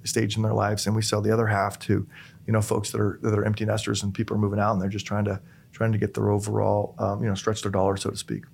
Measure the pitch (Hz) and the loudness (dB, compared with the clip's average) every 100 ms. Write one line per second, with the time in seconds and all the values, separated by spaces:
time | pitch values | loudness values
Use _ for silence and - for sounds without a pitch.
0 | - 117 110 107 110 107 104 104 98 110 | -4 0 0 0 0 2 0 0 0 0
1 | 107 104 104 113 110 101 98 - - 101 | 0 0 2 2 2 2 0 -2 0 0
2 | 101 - - - - 110 107 113 104 113 | 0 -10 -20 -12 0 0 2 0 -2 -2
3 | 104 - 113 104 107 104 107 107 113 107 | -2 0 0 2 2 0 0 0 -2 -2
4 | 101 95 107 110 104 104 104 104 95 101 | -2 -4 -2 0 0 2 2 2 0 -4
5 | - 104 104 98 - - - - 113 110 | -4 -2 -2 -4 -8 -20 -20 -2 0 2
6 | 101 - 101 104 107 107 101 104 - - | 0 0 2 2 0 0 2 2 -2 -2
7 | 104 101 113 95 - 107 104 95 95 98 | -2 0 -2 -2 -2 -2 0 2 2 2
8 | - - - 107 - | -2 -6 -6 -8 -8